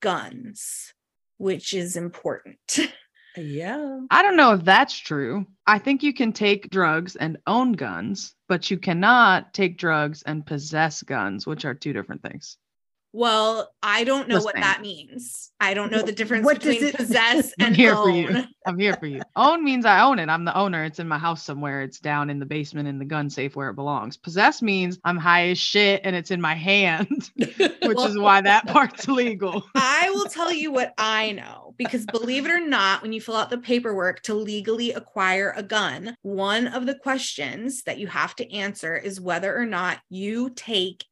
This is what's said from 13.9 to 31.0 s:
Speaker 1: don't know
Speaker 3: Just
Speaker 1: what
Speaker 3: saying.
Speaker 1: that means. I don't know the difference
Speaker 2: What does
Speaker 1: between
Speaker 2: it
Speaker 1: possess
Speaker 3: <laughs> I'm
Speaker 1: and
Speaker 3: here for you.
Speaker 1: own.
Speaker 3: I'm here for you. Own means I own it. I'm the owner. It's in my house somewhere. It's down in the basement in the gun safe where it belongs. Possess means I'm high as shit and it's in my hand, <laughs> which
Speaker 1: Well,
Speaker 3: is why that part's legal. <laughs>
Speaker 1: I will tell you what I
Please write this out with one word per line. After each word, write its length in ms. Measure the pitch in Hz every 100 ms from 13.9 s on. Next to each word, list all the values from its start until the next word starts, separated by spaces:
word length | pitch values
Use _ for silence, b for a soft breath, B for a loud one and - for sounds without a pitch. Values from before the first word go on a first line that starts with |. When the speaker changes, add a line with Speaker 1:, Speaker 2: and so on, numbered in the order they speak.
| 214
Speaker 1:
don't 240 | 240 269 247
know 80 | 190
Speaker 3:
Just 80 | 214
Speaker 1:
what 80 |
Speaker 3:
saying. 80 | -
Speaker 1:
that 180 | 196 196
means. 720 | 208 151 151 247 240 - - -
I 140 | 196
don't 180 | 202 202
know 80 | 220
the 100 | 208
difference 320 | 220 220 226 254
Speaker 2:
What 140 | 285
does 140 | 302
Speaker 1:
between 140 | 233 285
Speaker 2:
it 60 | 285
Speaker 1:
possess 560 | 240 240 226 294 - -
Speaker 3:
<laughs> 40 |
I'm 60 | 233
Speaker 1:
and 80 | 180
Speaker 3:
here 180 | 226
for 160 | 208 202
you. 180 | 170 165
Speaker 1:
own. 200 | 233 254 _ 185
Speaker 3:
I'm 120 | 180
here 160 | 202 175
for 100 | 151
you. 140 | 135 - -
Own 260 | 269 339
means 200 | 294 254
I 160 | 226 190
own 160 | 254 240
it. 100 | 160
I'm 140 | 165 170
the 100 | 180
owner. 280 | 196 165
It's 140 | 156 156
in 100 | 165
my 100 | 151
house 240 | 170 160
somewhere. 400 | - 143 147 139
It's 160 | 135 -
down 320 | 151 147 147
in 80 | 143
the 80 | 139
basement 420 | 151 147 151 143
in 100 | 135
the 60 |
gun 240 | 139 156 143
safe 260 | 139 135
where 140 | 143 135
it 60 |
belongs. 420 | 143 143 135 110 -
Possess 460 | 175 175 226 -
means 360 | 220 190 180 180
I'm 140 | 180 175
high 300 | 170 175 175
as 80 | 175
shit 420 | - 202 202 196
and 120 | 196 180
it's 140 | 170
in 100 | 180
my 140 | 160
hand, 760 | 160 175 202 185 160 208 294 -
<laughs> 40 | -
which 140 | 226 - - -
Speaker 1:
Well, 240 | 311 240 233
Speaker 3:
is 100 | 202
why 220 | 202 196
that 260 | 196 208 -
part's 400 | 294 254 - -
legal. 540 | 262 240 190 190 190 -
<laughs> 40 |
Speaker 1:
I 340 | 269 262 302 370
will 160 | 392 403
tell 240 | 311 339
you 200 | 320 311
what 220 | 262 247
I 360 | -